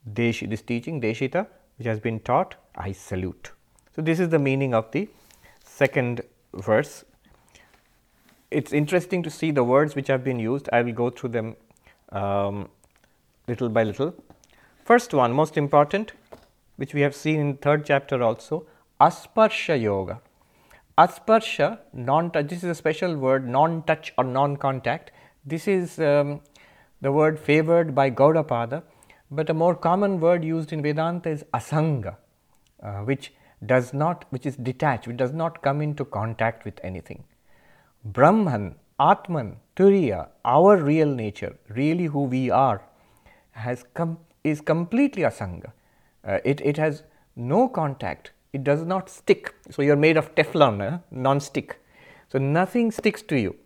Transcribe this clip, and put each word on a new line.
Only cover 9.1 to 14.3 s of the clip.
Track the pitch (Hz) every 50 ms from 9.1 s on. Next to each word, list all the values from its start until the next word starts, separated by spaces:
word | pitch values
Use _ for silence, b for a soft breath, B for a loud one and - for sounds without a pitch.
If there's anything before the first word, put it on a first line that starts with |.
| - 180 170
to | 160
see | 147 - - 160
the | 151 139 123
words | 120 127 139 151 156 147
which | 143 135 -
have | 135 131 127
been | 135 127 120
used. | 110 110 113 104 - - -
I | 120 120
will | 120 117
go | 107 120 123
through | 123 - - 127
them, | 113 120 110 110 110 _ _ _ _ _ b b b b b -
um, | - 98 98 101 98 101 101 101 101 101 95 - _ _ _ _ _ _ _ _ _ _ _ _ _ _ _ -
little | 120 110 127 120
by | 110 117 110
little. | 107 101 - 135 160 175 - - _